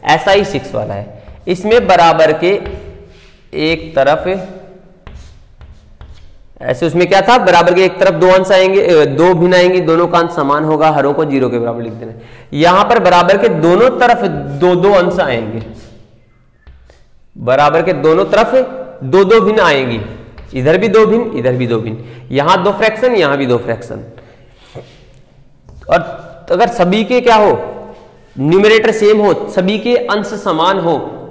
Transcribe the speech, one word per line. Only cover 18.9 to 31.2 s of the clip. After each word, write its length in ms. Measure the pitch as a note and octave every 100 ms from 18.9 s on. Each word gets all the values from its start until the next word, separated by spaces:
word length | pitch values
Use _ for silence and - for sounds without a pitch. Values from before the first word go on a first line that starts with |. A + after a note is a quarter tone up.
| - C3
दो 180 | E3+ F#3+
दो 160 | A3+
भिन्न 180 | G3+ G#3+
आएंगी, 400 | F3 C#3+ B2+ A2+ G2 - - - - C3
इधर 220 | C3 F3+
भी 100 | A3
दो 160 | G#3 G#3+
भिन्न, 320 | A3 - C3+
इधर 160 | B2
भी 140 | B2+ B2
दो 120 | A#2
भिन्न, 480 | A2+ G#2+ - - -
यहां 320 | C3 D3 F#3+
दो 80 | F#3
fraction, 420 | G3+ A3 G#3+ B3 A3+
यहां 220 | D3 C#3
भी 80 | C3+
दो 120 | A#2+
fraction। 440 | G2+ A2+ - G#2+ A#2 - - _ - _ - - - - - - _ _ _ _ - - -
और 120 | F3 - - - - -
अगर 160 | F3+ A#3
सभी 340 | - F3 G3+
के 160 | A3 B3
क्या 140 | A#3+ A3
हो, 400 | G3+ A#2 - - - - - _ _ -
Numerator 560 | C#3 F3+ G#3 A3 G#3+
same 280 | A3 G#3 G#3+
हो, 140 | G#3 E3 -
सभी 280 | - F#3 G#3
के 160 | A#3+ A#3+
अंश 360 | A#3 G3+ G3+ G#3
समान 440 | G3+ D#3+ E3+ G3
हो 180 | E3+ D3 A2+ -